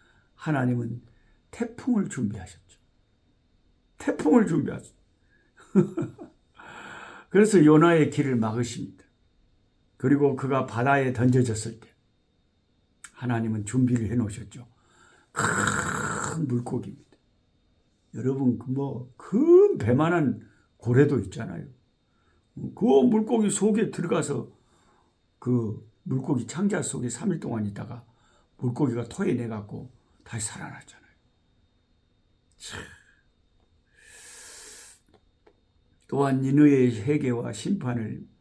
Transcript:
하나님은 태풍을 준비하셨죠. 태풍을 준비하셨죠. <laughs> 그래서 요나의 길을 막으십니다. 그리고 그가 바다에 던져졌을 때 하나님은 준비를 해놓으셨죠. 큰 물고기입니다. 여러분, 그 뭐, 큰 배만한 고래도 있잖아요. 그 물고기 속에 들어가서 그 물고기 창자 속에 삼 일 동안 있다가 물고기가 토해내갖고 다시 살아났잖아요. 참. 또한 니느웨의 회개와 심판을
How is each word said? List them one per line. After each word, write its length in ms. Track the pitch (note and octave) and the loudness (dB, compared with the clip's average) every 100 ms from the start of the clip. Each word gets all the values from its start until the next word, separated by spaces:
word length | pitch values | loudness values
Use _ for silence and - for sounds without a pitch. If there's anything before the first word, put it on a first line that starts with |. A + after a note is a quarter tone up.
| _ _ _ | _ _ _
하나님은 680 | _ E3 C#3+ B2+ A#2+ A#2 A#2+ - _ _ _ _ | _ -4 0 0 -2 -4 -10 -16 _ _ _ _
태풍을 580 | - A#3 - - G#3+ D#3 | -10 -10 -6 -2 -2 -2
준비하셨죠. 720 | - G#2 G2 F2 - _ _ _ _ _ _ _ _ _ _ _ _ _ - | -4 -6 -6 -14 -20 _ _ _ _ _ _ _ _ _ _ _ _ _ -10
태풍을 480 | - - D4+ B3 F3+ | -6 -2 4 6 4
준비하셨죠. 480 | D#3+ - - - _ _ _ _ _ _ _ - | 0 -4 -8 -14 _ _ _ _ _ _ _ -2
<laughs> 560 | G3 - - - - - _ _ - - - - - - - - | 2 2 0 -8 -10 -20 _ _ -20 -20 -20 -18 -18 -20 -20 0
그래서 340 | F#3 G#3+ G3 | 4 6 8
요나의 460 | D3+ D#3 E3+ E3 D3 | 8 8 8 6 2
길을 260 | - C3 B2 | 0 0 0
막으십니다. 680 | A2 A2+ A#2 - - - _ _ _ _ _ _ _ _ _ _ | -2 -2 -4 -6 -12 -16 _ _ _ _ _ _ _ _ _ _
그리고 400 | C3 C#3+ C#3 B2+ | 0 2 2 0
그가 300 | C3+ A#2 G#2+ | -2 -2 -2
바다에 460 | A2 B2+ C#3 C3 | -2 2 2 2
던져졌을 680 | G#2+ B2+ B2+ A2+ G#2+ A#2 - | 2 2 4 2 -2 -8 -14
때 80 | - _ _ _ _ _ _ _ _ _ _ _ - | -20 _ _ _ _ _ _ _ _ _ _ _ -20
하나님은 520 | - B2 A#2 A2+ A2 | -10 -4 -2 -2 -4
준비를 460 | G#2 C3 B2 A#2+ G#2 | -4 0 2 0 -2
해놓으셨죠. 560 | A#2+ G#2+ - G#2 - - _ _ _ _ _ _ | -2 -4 -6 -14 -18 -20 _ _ _ _ _ _
큰 1120 | - - - - - - - - - - D#3+ C3+ | -4 -2 -2 -2 -2 -4 -6 -6 -6 -6 -4 -2
물고기입니다. 640 | A#2+ - A#2+ - - _ _ _ _ _ _ _ _ _ _ _ | -4 -4 -6 -8 -14 _ _ _ _ _ _ _ _ _ _ _
여러분, 440 | - B2+ C3+ B2+ G#2+ | -6 -4 0 0 0
그 120 | B2+ | -4
뭐, 420 | C3+ C#3 B2 - - | -6 -6 -8 -14 -18
큰 600 | - G#3 E4 F4+ G#4 F#4 | -4 2 8 8 8 4
배만한 720 | G#2+ C3 D#3+ F3 C3+ G2+ - _ _ _ | 2 2 2 2 0 -2 -8 _ _ _
고래도 420 | A#2 B2 D3+ C3 | 2 4 4 2
있잖아요. 460 | G2 C#3 A#2 - G2+ - _ _ _ _ _ _ _ - C3 | -4 -10 -12 -12 -14 -20 _ _ _ _ _ _ _ -12 -12
그 100 | - | -2
물고기 640 | A3 C4+ B3 A3 A3 A#3 G#3 | 4 6 6 4 2 2 2
속에 400 | - G#3+ G#3+ G3 | 2 0 2 -2
들어가서 600 | - E3+ E3+ C#3 C3 - - _ _ _ _ _ _ _ _ | -4 -2 -2 -2 -4 -8 -16 _ _ _ _ _ _ _ _
그 480 | A#2+ B2 A2 G#2 - _ | -2 -2 -2 -8 -14 _
물고기 440 | - C3 D3+ B2+ A2+ | -6 -4 -2 -4 -4
창자 360 | D#3 G3+ F#3 | -4 -2 -2
속에 260 | - - B2 | -6 -6 -8
삼 220 | - G3 | -6 -4
일 100 | D#3+ | -4
동안 260 | C#3+ A2+ G#2 | -4 -6 -6
있다가 380 | G#2 - A#2+ - _ _ _ _ _ | -8 -12 -14 -18 _ _ _ _ _
물고기가 480 | B2 B2 C#3 A#2 | -6 -2 -2 -2
토해내갖고 880 | A#2 - G3+ A#2+ A#2 G#2+ G2+ - B2 _ _ _ | -6 -6 -4 -4 -4 -10 -12 -14 -16 _ _ _
다시 220 | - A2+ - | -14 -10 -10
살아났잖아요. 600 | - - - - - _ _ _ _ _ _ _ _ _ _ _ _ _ _ _ _ | -12 -16 -18 -20 -20 _ _ _ _ _ _ _ _ _ _ _ _ _ _ _ _
참. 240 | - - - - _ _ _ _ _ _ _ _ _ _ - - - - - - - - - - _ _ _ _ _ _ _ _ _ _ _ | -16 -16 -16 -20 _ _ _ _ _ _ _ _ _ _ -20 -20 -20 -20 -20 -20 -20 -20 -20 -20 _ _ _ _ _ _ _ _ _ _ _
또한 320 | C3+ C#3 C3 | 0 0 0
니느웨의 640 | C3+ C#3+ D3 C#3 B2 A2 | 2 6 6 6 4 0
회개와 500 | G#2 D3 C3 A#2 A#2+ | -2 -2 0 -4 -6
심판을 760 | G#2+ F3 G3+ B2 A#2+ G#2+ - - _ | -8 -4 -4 -4 -4 -6 -10 -14 _